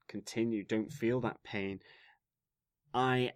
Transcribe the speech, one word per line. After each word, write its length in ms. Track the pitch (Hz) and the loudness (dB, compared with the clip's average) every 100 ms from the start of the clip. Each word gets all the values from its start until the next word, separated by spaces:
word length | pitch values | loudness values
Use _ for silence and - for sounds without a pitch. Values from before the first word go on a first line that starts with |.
| - | -12
continue, 560 | 107 - 113 117 107 | -12 -6 -2 0 0
don't 300 | 92 110 107 | 0 -2 -2
feel 280 | - 117 123 | -2 0 0
that 200 | 113 - | -2 -6
pain, 380 | - 104 98 95 - - - _ _ _ _ _ _ _ _ | -8 -4 -4 -6 -12 -20 -20 _ _ _ _ _ _ _ _
I 400 | 123 131 127 127 | 2 4 4 2